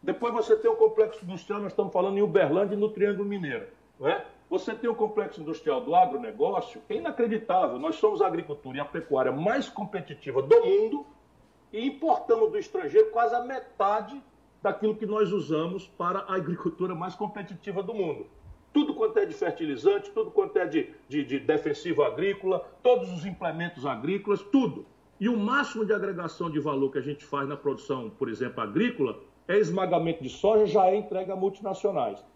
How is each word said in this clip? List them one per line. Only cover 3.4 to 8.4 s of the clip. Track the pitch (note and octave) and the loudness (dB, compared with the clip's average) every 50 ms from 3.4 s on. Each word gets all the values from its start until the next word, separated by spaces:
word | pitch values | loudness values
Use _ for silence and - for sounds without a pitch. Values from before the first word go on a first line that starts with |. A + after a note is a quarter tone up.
| F3 D3 B2+ A2+ G#2 - - _ _ _ _ _ | -4 -4 -6 -6 -8 -10 -18 _ _ _ _ _
não | C3+ C#3+ | 0 0
é? | F3+ - - - - _ _ _ | 0 0 -4 -10 -18 _ _ _
Você | E3 F#3+ - - A3 | -4 -4 -2 -4 -8
tem | - - A#3 | -4 -2 -4
o | A3 | 0
complexo | - A3 G#3 G#3+ A3 G3+ E3+ - - D#3 | 0 -2 -2 0 -2 -4 -4 -6 -12 -8
industrial | D3 E3 - - D3+ - B2+ A#2+ | -8 -8 -6 -2 -2 -2 0 0
do | C3 D#3+ | 2 6
agronegócio, | F3+ F#3 F3+ - - - A3 G#3 - C#3+ - G3 F#3 - - - - - | 6 6 6 2 -6 -6 -8 -2 0 0 0 0 -2 -4 -6 -14 -18 -10
que | _ A3 | _ -6
é | |
inacreditável. | B3+ E4+ E4 - - A#3 A3 A3 G#3+ A3 - F3+ F#3 - C#4+ - B3 | -4 -4 -4 -2 -2 0 0 0 -4 -2 2 2 2 2 2 0 -2
Nós | D4 E4 - | -4 -4 -2
somos | - - G#4+ G#3 E3+ G4 | 4 4 4 4 4 2
a | |
agricultura | - D#3+ E3+ | 2 2 -2